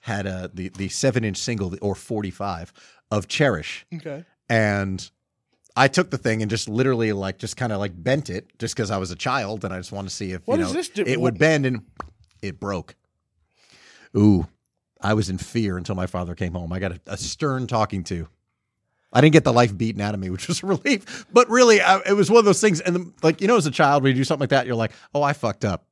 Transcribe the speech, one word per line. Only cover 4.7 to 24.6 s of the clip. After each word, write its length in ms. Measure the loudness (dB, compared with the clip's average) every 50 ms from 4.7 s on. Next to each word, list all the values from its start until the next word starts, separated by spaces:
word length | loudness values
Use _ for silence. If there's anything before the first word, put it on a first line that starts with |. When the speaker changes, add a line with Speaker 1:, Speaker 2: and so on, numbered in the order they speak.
| 2 0 -2 -2 -4 -6 -8 -14 _ _ _ _ _ _ _ _ _ _ _ _ _
Speaker 1:
I 120 | 4 4 4
took 220 | 4 2 0 0
the 80 | -4 -4
thing 220 | -2 -2 0 0
and 80 | 0 -2
just 200 | -2 -4 -4 -4
literally, 440 | -2 0 0 0 2 0 0 0 0
like, 260 | -2 -4 -6 -8 _
just 180 | -10 -12 -8
kinda, 200 | -6 -6 -4 -4
like, 240 | -4 -4 -6 -8 -6
bent 300 | -2 -2 -2 -2 -2 -6
it 260 | -8 -10 -10 _ _ _
just 160 | -8 -8 -4
'cause 160 | -4 -4 -4 -2
I 40 | -4
was 120 | -4 -6
a 60 | -8
child 480 | -6 -4 -4 -2 -2 -4 -6 -8 -8 -8
and 100 | -8 -8
I 40 | -10
just 120 | -10 -10
wanted 180 | -10 -10 -10 -10
to 40 | -10
see 160 | -10 -8 -8 -8
if, 140 | -10 -4
Speaker 2:
What 140 | -2 -2 -2
Speaker 1:
you 60 | 0
Speaker 2:
is 40 | -2
Speaker 1:
know, 60 | -4
Speaker 2:
this 120 | -6 -6 -6
do-, 140 | -6 -4 -2
Speaker 1:
it 140 | -2 0 0
Speaker 2:
what 120 | 0 -2 0
Speaker 1:
would 60 | 2
bend, 280 | 2 2 2 2 0
and 160 | 0 -2 -4 -8 _ _ _ -18 -18 _ _ _ _ _ _ -10
it 180 | -10 -10 -8
broke. 340 | -6 -6 -6 -6 -6 -10 -18 _ _ _ _ _ _ _ _ _ _ _ _ _ _ _ _ _ _ -20 -20 -20 -20 _ _
Ooh, 300 | 4 6 6 6 6 2 -2 _ _ _ _ _ _ _ _ _ _
I 140 | -2 0 0
was 140 | 0 0 -2
in 100 | -4 -8
fear 380 | -8 -6 -4 -2 -2 -2 -2
until 200 | -4 -6 -6 -4
my 100 | -4 -4
father 300 | -4 -4 -6 -6 -6 -6
came 180 | -6 -6 -6 -6
home. 180 | -8 -8 -6 -6
I 60 | -6
got 140 | -6 -6 -8
a, 80 | -10 _ -12
a 80 | -12
stern 500 | -10 -8 -10 -8 _ -4 -4 -4 -4 -4
talking 380 | -4 -2 -2 -2 -2 -2 -8 -6
to. 240 | -6 -6 -8 -8 -10 _ _ _ _ _ _ _ _ _ _ _ _ _ _ _ _ 4
I 80 | 6
didn't 120 | 6 8 8
get 100 | 8 6
the 80 | 6 4
life 240 | 4 4 4 2
beaten 240 | -2 -4 -4 -2 -4
out 140 | -4 -4 -4
of 40 | -6
me, 80 | -6 -6
which 180 | -6 -8 -4 -6
was 140 | -6 -6 -2
a 40 |
relief. 600 | -2 -2 -2 0 0 -2 -2 -2 -10 -16 -16 -16 _ 4
But 160 | 4 4 6
really, 320 | 6 6 6 8 6 6
I, 200 | 6 4 4 4 4
it 80 | 0 2
was 140 | 4 4 6
one 80 | 6 6
of 40 | 8
those 160 | 6 4 4
things. 200 | 4 2 2 2
And, 160 | 0 -2 -2
the, 160 | -2 -4 -6 _ _ 2
like, 180 | 2 2 2
you 60 | 2
know, 100 | 2 2
as 100 | 2 2
a 40 | 0
child, 320 | 2 2 4 4 4 4 4
when 80 | 2
you 60 | 2
do 80 | 2 0
something 180 | 0 0 -2 0
like 80 | 0
that, 160 | 2 0